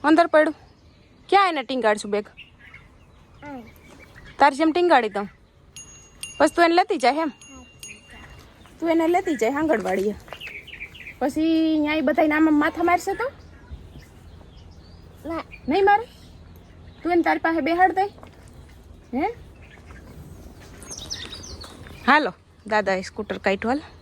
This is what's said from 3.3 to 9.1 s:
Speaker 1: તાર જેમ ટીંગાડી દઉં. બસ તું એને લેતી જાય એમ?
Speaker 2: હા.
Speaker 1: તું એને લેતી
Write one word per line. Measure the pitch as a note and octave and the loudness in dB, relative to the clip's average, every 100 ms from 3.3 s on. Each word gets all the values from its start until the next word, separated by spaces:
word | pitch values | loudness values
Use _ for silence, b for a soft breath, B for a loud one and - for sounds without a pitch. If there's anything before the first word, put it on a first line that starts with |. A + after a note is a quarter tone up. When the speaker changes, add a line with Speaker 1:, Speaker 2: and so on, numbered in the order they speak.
| - D4 C4+ A3+ - - - - - - - | -20 -16 -16 -16 -20 -20 -20 -20 -20 -20 2
Speaker 1:
તાર | C#4 | 2
જેમ | C4+ D#4+ | 4 0
ટીંગાડી | D4+ F4 C#4+ A3 | 2 4 4 2
દઉં. | G3 G3+ - _ _ - - - - - - - - | -6 -8 -14 _ _ -20 -20 -20 -20 -20 -20 -20 0
બસ | D4 | 0
તું | - | 4
એને | E4+ | 2
લેતી | E4+ G4+ E4+ | 4 0 0
જાય | A#3+ C#4+ | 0 0
એમ? | D#4+ | -4
Speaker 2:
હા. | - - C4+ B3 - D4+ G#3+ - - - - - - - - | -8 -20 -20 -20 -20 -20 -20 -20 -20 -20 -20 -20 -20 -20 -6
Speaker 1:
તું | E4 | 0
એને | E4 | 2
લેતી | E4 | 2